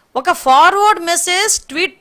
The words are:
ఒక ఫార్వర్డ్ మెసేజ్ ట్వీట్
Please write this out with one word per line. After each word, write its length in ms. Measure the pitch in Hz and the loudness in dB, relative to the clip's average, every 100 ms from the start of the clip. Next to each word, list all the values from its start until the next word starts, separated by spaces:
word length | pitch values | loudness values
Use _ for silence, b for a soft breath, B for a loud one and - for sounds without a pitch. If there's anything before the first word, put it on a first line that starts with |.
| _ 247 | _ -6
ఒక 160 | 269 | -4
ఫార్వర్డ్ 680 | - 262 262 339 392 415 415 | -2 2 4 4 4 0 0
మెసేజ్ 600 | 339 339 359 359 427 - | -2 -4 -2 -2 -2 -4
ట్వీట్ 360 | - 285 370 - | -6 -6 -6 -8